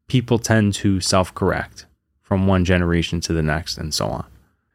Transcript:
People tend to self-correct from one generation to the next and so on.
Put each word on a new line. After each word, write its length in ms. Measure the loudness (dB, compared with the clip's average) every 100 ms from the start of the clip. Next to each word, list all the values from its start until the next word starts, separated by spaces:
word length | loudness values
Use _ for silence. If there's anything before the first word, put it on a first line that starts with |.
| -2
People 280 | -2 2 0
tend 360 | 2 2 2
to 260 | 2 0 0
self-correct 840 | 0 0 0 0 -2 -2 -6 -14 -20 _ _ _
from 240 | -4 0 2
one 200 | 2 4
generation 560 | 2 2 0 0 -4
to 100 | -2
the 100 | -2
next 360 | 0 -2 -6 -10
and 160 | -6
so 140 | -4 -4
on. 180 | -6 -10 -16 _ _ _